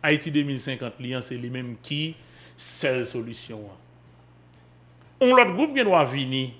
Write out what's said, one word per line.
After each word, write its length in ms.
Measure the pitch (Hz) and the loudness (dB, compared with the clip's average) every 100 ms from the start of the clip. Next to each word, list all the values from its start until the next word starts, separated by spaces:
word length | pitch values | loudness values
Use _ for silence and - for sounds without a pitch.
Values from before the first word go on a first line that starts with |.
Ayiti 300 | 156 151 160 147 | 2 0 0 -2
de 80 | |
mil 160 | 143 131 | -2 -4
senkant 400 | 139 127 123 - | -6 -6 -8 -10
li 140 | 123 127 | -8 -8
an, 80 | |
se 140 | - 123 | -8 -10
li 80 | 120 | -8
menm 240 | 127 123 117 | -8 -10 -12
ki 380 | - 143 156 160 - - - - | -6 -4 -4 -6 -20 -20 -20 -10
sèl 460 | - - 143 127 117 | -8 -2 0 0 -2
solisyon 560 | 123 117 113 - 110 | -6 -8 -12 -14 -14
an. 160 | 104 92 _ _ _ _ _ _ _ _ _ _ _ _ - _ | -16 -20 _ _ _ _ _ _ _ _ _ _ _ _ -20 _
On 80 | 254 254 | 6 8
lòt 180 | 233 180 | 6 4
gwoup 180 | 311 277 | 0 2
gen 100 | 220 | 4
dwa 160 | 175 | 4
vini 460 | 139 135 131 131 131 117 | 4 0 -4 -4 -4 -10